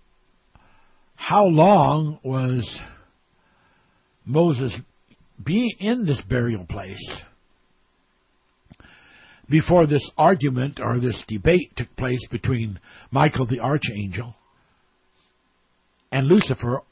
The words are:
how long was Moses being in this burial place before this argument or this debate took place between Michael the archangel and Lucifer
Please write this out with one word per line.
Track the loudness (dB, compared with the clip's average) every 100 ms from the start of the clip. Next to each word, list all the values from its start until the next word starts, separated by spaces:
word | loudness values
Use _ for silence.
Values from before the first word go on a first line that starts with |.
| _ _ _ _ _ _ _ _ _ _ _ _
how | -2 2 4
long | 6 6 6 4 2 -2 -6
was | -6 -4 -2 -2 -4 -10 -16 -20 _ _ _ _ _ _ _ _ _ _ _ _ -4
Moses | 2 2 0 -4 -8 -14 _ _ _ _ -12
being | -4 0 -2 -2
in | -4 -2 -2
this | -4 -2
burial | -2 -2 -4 -6
place | -10 -10 -14 -14 -16 -18 _ _ _ _ _ _ _ _ _ _ _ _ _ _ -20 -20 -20 _ _ -20 _ 0
before | 2 4 4 6
this | 2 -2 2
argument | 2 4 2 -2 -4 -4
or | -4 -2
this | -2 -4 -8
debate | -2 2 2 0 -8
took | -12 -6
place | -4 -4 -6
between | -6 -4 -4 -4 -10 -16 -20 -6
Michael | 0 0 0 -2
the | -2
archangel | -2 -2 -4 -6 -6 -8 -10 -16 _ _ _ _ _ _ _ _ _ _ _ _ _ _ _ _ _
and | -2 4
Lucifer | 4 2 -2 -4 -6 -4